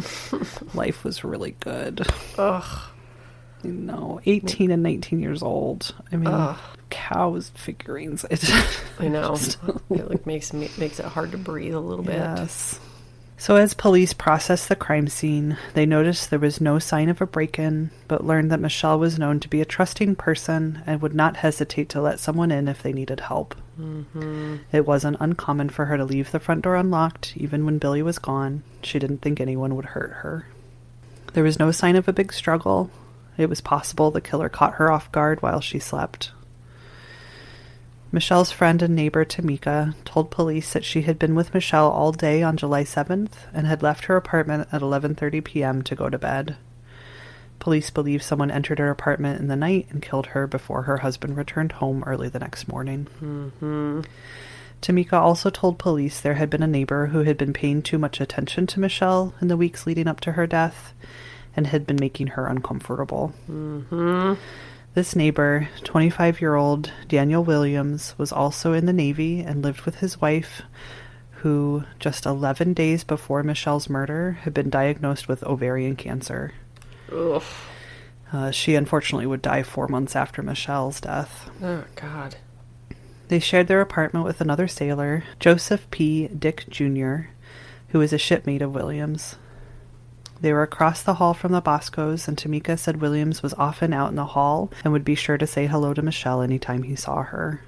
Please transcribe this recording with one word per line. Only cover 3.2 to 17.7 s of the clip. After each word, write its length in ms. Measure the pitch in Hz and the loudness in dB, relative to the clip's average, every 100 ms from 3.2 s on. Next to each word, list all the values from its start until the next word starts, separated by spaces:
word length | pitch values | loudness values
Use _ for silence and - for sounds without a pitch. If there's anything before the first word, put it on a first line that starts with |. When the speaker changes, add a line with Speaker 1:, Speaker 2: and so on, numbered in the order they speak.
| - - - - | -20 -20 -20 -14
Speaker 2:
You 100 | 180 | -10
know, 480 | 180 - - - - - | -8 -8 -8 -8 -4 2
eighteen 440 | 202 185 - 185 | 2 0 2 2
and 120 | 170 | 4
nineteen 380 | 165 151 - 165 | 2 0 -2 -2
years 220 | 151 151 | -2 -4
old. 520 | - - - 180 - - - | -2 -2 -2 -4 -8 -12 -6
I 40 | 170 | -2
mean, 100 | 160 | 0
Speaker 1:
Ugh. 300 | 156 156 160 - - - | 2 0 -2 -12 -18 -14
Speaker 2:
cows 600 | - - 180 180 175 - | -10 -4 0 0 -2 -8
figurines. 680 | - - - - 139 156 147 | -12 -12 -12 -10 -10 -8 0
<laughs> 60 | - | 2
It 200 | 160 156 226 - - - - | 4 6 4 4 -2 -10 -4
Speaker 1:
I 100 | 160 | 0
know. 280 | 151 151 147 | 0 0 0
Speaker 2:
just 220 | - - 175 - - | -2 -4 -4 -4 0
Speaker 1:
It, 180 | 175 - | -2 0
like, 160 | 175 156 | -4 -2
makes 260 | 156 - | -6 -4
me, 180 | 151 151 - | -6 -6 -4
makes 200 | 156 - | -6 -4
it 60 | - | -8
hard 260 | 165 165 | -4 -4
to 60 | 185 | -6
breathe 360 | 180 156 165 | -6 -6 -4
a 60 | 160 | -4
little 240 | 170 180 | -4 -4
bit. 120 | 180 170 | -2 -2
Speaker 2:
Yes. 600 | 160 175 165 - - - - - - - - - | -2 -4 -6 -6 -8 -8 -14 -20 -20 -20 -20 -8
So 180 | - 202 | 6 8
as 180 | 208 | 8
police 400 | - 208 185 180 | 4 6 8 6
processed 560 | - - 156 - 180 - | 2 2 4 4 0 2
the 60 | 190 | -2
crime 320 | - 151 147 | 2 2 2
scene, 500 | - 156 147 147 151 - | 0 0 0 0 -4 -2
they 100 | 160 | 2
noticed 460 | 151 156 165 175 - | 4 6 4 2 0
there 80 | 147 | 2
was 200 | 147 147 | 2 2
no 200 | 156 151 | 2 2
sign 320 | - 156 156 | 2 2 2
of 100 | 175 | 2
a 60 | 190 | 0
break-in, 640 | 160 156 - 156 | 0 -2 0 0